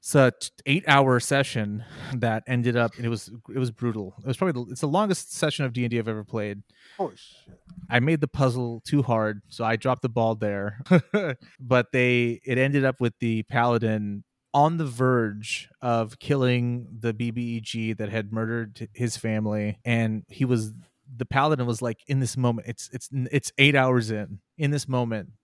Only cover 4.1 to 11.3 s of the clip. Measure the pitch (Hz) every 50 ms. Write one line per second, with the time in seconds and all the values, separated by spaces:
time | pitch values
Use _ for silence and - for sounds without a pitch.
4.1 | - - - 135 131 - 190 185 147 123 123 113 123 127 - 147 143 185 214 202
5.1 | 185 - - - - - - 156 - - 143 127 117 123 123 117 117 117 110 113
6.1 | 110 107 104 - - 113 104 104 101 101 98 _ _ _ _ - - - 190 -
7.1 | - - - - - - _ - - _ _ - - - - - 120 123 123 151
8.1 | 165 151 147 139 - - 139 131 120 127 123 117 117 113 _ - - 147 131 123
9.1 | 117 113 110 107 107 101 _ _ - - 117 110 113 110 - 135 127 123 - 123
10.1 | 113 120 113 113 113 107 107 104 101 101 98 104 104 120 135 - 180 165 - _
11.1 | - 208 196 160